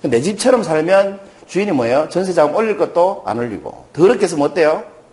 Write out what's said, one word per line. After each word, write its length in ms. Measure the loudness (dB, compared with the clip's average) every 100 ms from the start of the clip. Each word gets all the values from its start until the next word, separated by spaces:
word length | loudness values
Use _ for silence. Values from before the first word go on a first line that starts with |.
근데 160 | 0 0
내 40 |
집처럼 400 | 0 -2 2 2
살면 580 | 0 -2 2 2 2 -4 -18 -20 -8
주인이 260 | -4 -2
뭐예요? 360 | 0 0 0 0
전세 220 | -4 -2
자금 220 | 2 2
올릴 220 | 2 -2 -2
것도 460 | -2 2 0 0 -6
안 120 | -6
올리고, 480 | -6 -8 -12 -16 -16
더럽게 340 | 2 2 4 0
쓰면 240 | 0 -2
어때요? 340 | 2 2 0 -6 -20 _